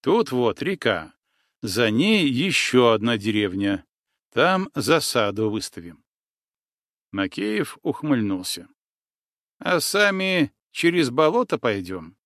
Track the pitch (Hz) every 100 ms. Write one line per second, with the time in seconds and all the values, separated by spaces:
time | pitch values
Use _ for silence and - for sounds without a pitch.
0 | - 214 202 127 120 98 156 190 120 92
1 | 78 _ _ _ _ _ 110 98 117 107
2 | 190 220 151 123 185 - - 127 120 110
3 | 113 117 107 104 104 92 101 95 _ _
4 | _ _ _ - 160 185 190 - 107 160
5 | - 127 104 101 110 104 - - 85 80
6 | _ _ _ _ _ _ _ _ _ _
7 | _ 98 98 - - - 151 - 175 -
8 | 151 127 104 95 92 - - _ _ _
9 | _ _ _ _ _ _ 175 180 - 196
10 | 208 190 190 180 143 _ _ - 170 175
11 | 139 123 156 220 247 147 123 101 90 92
12 | 80 _